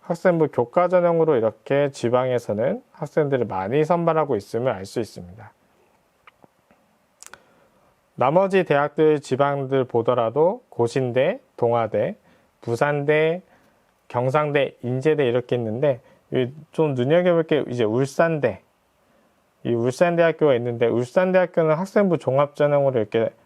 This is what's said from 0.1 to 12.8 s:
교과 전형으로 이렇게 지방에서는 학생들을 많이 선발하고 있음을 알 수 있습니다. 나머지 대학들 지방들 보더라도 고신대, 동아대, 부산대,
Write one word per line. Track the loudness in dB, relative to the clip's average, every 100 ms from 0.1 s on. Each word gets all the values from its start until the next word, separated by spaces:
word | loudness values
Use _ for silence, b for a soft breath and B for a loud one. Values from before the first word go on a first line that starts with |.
| -2 0 2 0
교과 | 0 0 2 2
전형으로 | 2 2 2 2 2
이렇게 | 0 -4 -2 0 0
지방에서는 | -2 0 0 0 -2 -2 -2 -2 -4 _
학생들을 | _ -6 -2 0 0 -2
많이 | -4 -2 -2
선발하고 | 0 2 2 0 0
있음을 | -2 -4 -4 -4
알 | -4
수 | -8 -8
있습니다. | -8 -10 -20 -20 -20 _ _ _ _ _ _ _ -20 _ _ _ _ _ _ _ _ _ -20 b b b b b b b _ -2
나머지 | 0 2 2 0
대학들 | 2 0 0 2 2 2
지방들 | -2 0 0 0 -2 -2
보더라도 | 0 0 0 0 0 2 0 0 _
고신대, | -4 -2 0 -2 0 0 -2 _ -4
동아대, | -2 0 -2 -2 -4 -6 b b b _
부산대, | -8 -2